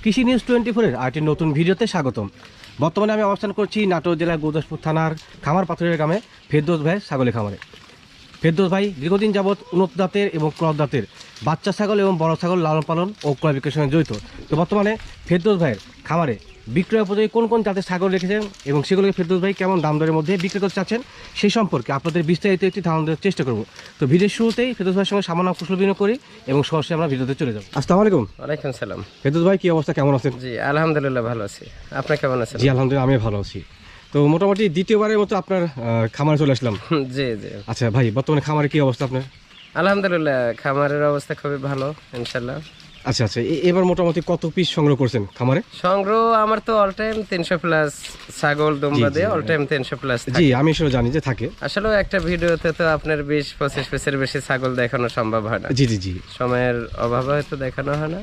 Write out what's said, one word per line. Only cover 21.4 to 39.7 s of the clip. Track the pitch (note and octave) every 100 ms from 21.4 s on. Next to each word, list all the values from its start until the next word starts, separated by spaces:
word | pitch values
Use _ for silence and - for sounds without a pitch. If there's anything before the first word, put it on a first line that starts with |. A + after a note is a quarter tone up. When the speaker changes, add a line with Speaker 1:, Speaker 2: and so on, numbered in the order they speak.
| G#3
Speaker 1:
সম্পর্কে | A3+ G3+ C#3+ A#2
আপনাদের | C#3 E3+ E3
বিস্তারিত | D#3 E3+ G3+ F3+
একটি | F#3+ G3+
ধারণা | E3+ D#3+ D#3
দেওয়ার | D#3
চেষ্টা | G3 -
করব। | C3 G#2+ A2 - - -
তো | C#3
ভিডিওর | F3 G3+
শুরুতেই | - A3+ A3 B3+
ফেরদৌস | A#3 F#3+
ভাইয়ের | F#3+ F#3+
সঙ্গে | G3+
সামান্য | F3+ E3+ F#3 F3+
কুশল | E3+
বিনিময় | F#3 G3
করি | F#3 G3+ B3+ - - -
এবং | C#3
সরাসরি | C3+ D#3+ C#3
আমরা | D#3+ E3
ভিডিওতে | C3 C3
চলে | C#3 C#3+
যাব। | G#2+ -
আসসালামু | C#3+ - F3+
আলাইকুম। | G#3+ E3+ G#2 -
Speaker 2:
ওয়ালাইকুম | C3 D3+ C#3+
সালাম। | B2+ A2 F#2 G2 -
Speaker 1:
ফেরদৌস | C#3+ D#3+ F3
ভাই, | G3
কি | F3+
অবস্থা, | E3 D3
কেমন | D#3+ C#3+
আছেন? | C#3 C#3 A2+
Speaker 2:
জি, | B2+ A2+
আলহামদুলিল্লাহ, | B2 D3+ D#3+ D3+ C#3 B2+
ভালো | A2+ A#2+
আছি। | G2+ - - - -
আপনি | C3+ - D3+
কেমন | C#3 B2+
আছেন? | A2+ A2+
Speaker 1:
জি, | C3+
আলহামদুলিল্লাহ, | C3 C3 C#3 C3
আমিও | C3+
ভালো | A2 G#2
আছি। | G2 G2 D#2 - - - -
তো | C#3+ D3
মোটামুটি | E3 G3 G3+ G#3+
দ্বিতীয়বারের | D#3 F#3+ G#3+ G#3+ G#3+
মতো | G3+ G3+
আপনার, | - F#3+
আহ, | E3+ B2+ A#2 A2+ A2
খামারে | - D3 D3+
চলে | D3
আসলাম। | B2+ B2 G#2 -
Speaker 2:
<laughs> | D#3+ C3 C3
জি, | C3 G#2+
জি। | - G#2+ G#2
Speaker 1:
আচ্ছা | A2+ A#2
ভাই, | A#2 A#2
বর্তমানে | G#2+ A2 D3+
খামারে | C#3+ D3+ C#3+
কি | D#3
অবস্থা | C3+ B2
আপনার? | C3+ C3 C3+ - - - -